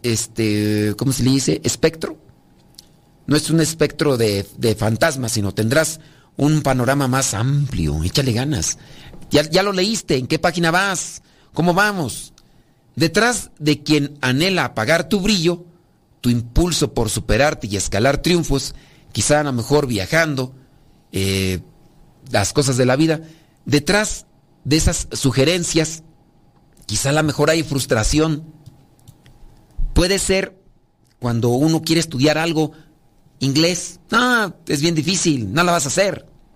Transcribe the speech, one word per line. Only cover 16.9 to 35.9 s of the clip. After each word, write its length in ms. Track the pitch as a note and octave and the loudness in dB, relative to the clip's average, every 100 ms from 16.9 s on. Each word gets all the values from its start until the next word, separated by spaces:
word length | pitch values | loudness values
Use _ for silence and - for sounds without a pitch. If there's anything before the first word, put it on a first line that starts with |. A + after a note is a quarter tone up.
por 160 | - A2 | -2 -4
superarte 560 | - - G#2+ D3 - G#2+ | -4 0 2 2 0 -4
y 100 | G2 | -4
escalar 420 | - G2+ C3 C#3 | -2 0 0 0
triunfos, 560 | E3 F3 D3+ C#3 - - - _ - | 2 0 0 -2 -4 -12 -20 _ -12
quizá 280 | - - D3 | -4 2 2
a 40 | |
lo 80 | D3 | 2
mejor 340 | B2 A2 D3 C#3 | -2 0 2 2
viajando, 680 | G#2+ F#2 D#3 E3 C3 B2+ - _ _ _ _ _ | -2 -2 0 0 -2 -6 -10 _ _ _ _ _
eh, 480 | F#2+ G2 F#2+ F#2+ F#2 - _ - - - _ - | -4 -2 0 0 -4 -8 _ -20 -20 -20 _ -4
las 220 | A2 G2+ | -2 0
cosas 240 | - C3+ B2+ | 0 0 2
de 100 | B2+ | 2
la 100 | C3+ | 4
vida, 240 | D#3+ D#3 - - _ _ | 2 0 -6 -20 _ _
detrás 640 | - D3 D3 G#3 G#3+ - - _ _ _ | -2 0 2 0 0 -6 -12 _ _ _
de 120 | - D#3 | -2 0
esas 320 | F3+ E3 - | 2 0 -4
sugerencias, 880 | - C#3 B2+ C3+ F3+ E3 D#3+ D#3 - - _ _ _ _ _ _ _ - | -4 0 2 2 2 0 0 -2 -4 -16 _ _ _ _ _ _ _ -8
quizá 240 | G#2+ C3+ | -4 0
a 20 | |
lo 100 | D3+ | 0
mejor 280 | D#3 C3+ D3 | 0 2 2
hay 120 | E3 | 2
frustración. 840 | D3+ C3+ - A#2+ G#2+ D3 D#3+ D3 - - - - _ _ - - - - - - _ - - | 0 -4 -2 0 2 2 2 0 -6 -20 -20 -20 _ _ -20 -20 -20 -20 -20 -20 _ -4 -2
Puede 240 | - F3 F#3+ | 2 2 2
ser 420 | - F#3+ F#3 - _ _ _ _ _ _ | 0 0 -2 -8 _ _ _ _ _ _
cuando 320 | B2 A#2 A#2+ | -4 0 2
uno 320 | B2 D#3 D#3+ | 4 4 2
quiere 180 | D#3+ E3 | 0 0
estudiar 380 | E3 B2 D3 D3+ | 0 0 2 2
algo, 340 | E3+ D#3 D3+ - - _ _ _ _ - | 0 0 -2 -4 -20 _ _ _ _ -4
inglés, 640 | C3+ C#3 E3 F3+ - - - | 0 2 2 0 -6 -14 -4
"No, 440 | A3 B3 A#3+ G3+ - - | 0 2 2 0 -6 -6
es 140 | D3+ | -2
bien 140 | E3 | 0
difícil, 580 | D#3 D3+ F#3+ F3 C#3 G2+ | 0 0 0 0 0 0
no 100 | B2 | 0
la 100 | F3 | 2
vas 120 | E3+ | 2
a 40 | |
hacer". 380 | - | 0